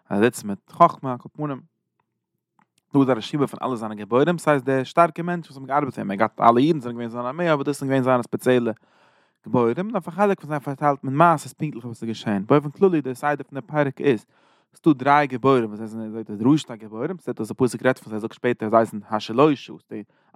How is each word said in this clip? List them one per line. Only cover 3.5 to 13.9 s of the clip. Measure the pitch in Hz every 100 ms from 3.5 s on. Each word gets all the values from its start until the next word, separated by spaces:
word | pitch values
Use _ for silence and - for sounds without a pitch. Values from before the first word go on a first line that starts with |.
| -
אלע | 127 117
זיינע | 110 104
גבורים, | 101 123 156 170
דאס | 156
הייסט, | 143 123
דער | 135
שטארקע | 127 170 170 165
מענטש, | 170 175 151
וואס | 135
האבן | 131
געארבעטט, | 143 135 113
ער | 101
האט | 101
געהאט | 110 -
אלע | 113 120
אידן, | 147 156
זענען | 120 120
געווען, | 117
זיינע | 120 120
ארמעע, | 156 175
אבער | 147
דאס | 143 139
זענען | 135
געווען | 135
זיינע | 127 123
ספעציעלע | 117 - 135 127 117 110 _ _ _ _ _ _ -
גבורים. | 127 117 127
און | 208
אויף | 214 170
א |
חלק | 170 202 190
פון | 143
זיין | 151
פארטייט | 143 135 147 139
מיט | 135
מעשה, | 139 170 151 135
איז |
פונקטליך, | - 156 117 120
וואס | 117
איז | 113
געשען. | 110 113 101 110
ווייל | 143
פון | 147
כללי, | - 190 165
דער | 131
זייט | 123 147 143
פון | 139 139
דער | -
פרק | 151 139